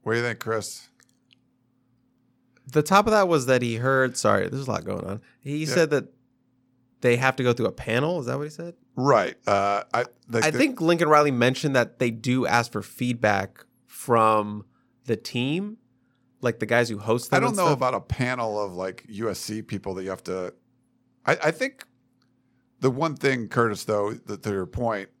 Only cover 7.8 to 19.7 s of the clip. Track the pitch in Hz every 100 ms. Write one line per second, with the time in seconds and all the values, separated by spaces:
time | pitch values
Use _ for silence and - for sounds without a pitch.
7.8 | - 117 151 175 120 131 151 151 170 -
8.8 | _ - 135 117 113 - - 101 101 101
9.8 | - 117 - _ - 117 156 170 285 247
10.8 | 165 170 160 151 147 123 123 131 151 131
11.8 | 117 _ 123 113 127 127 120 117 117 107
12.8 | 92 - 123 120 110 101 98 - _ _
13.8 | _ - - 117 110 107 104 104 104 _
14.8 | _ _ - 113 - 120 127 165 208 220
15.8 | _ _ _ _ _ _ 123 113 107 120
16.8 | 117 104 104 117 - 180 240 208 170 135
17.8 | 127 117 - - 127 123 113 104 101 90
18.8 | 95 92 - 101 110 92 - 107 -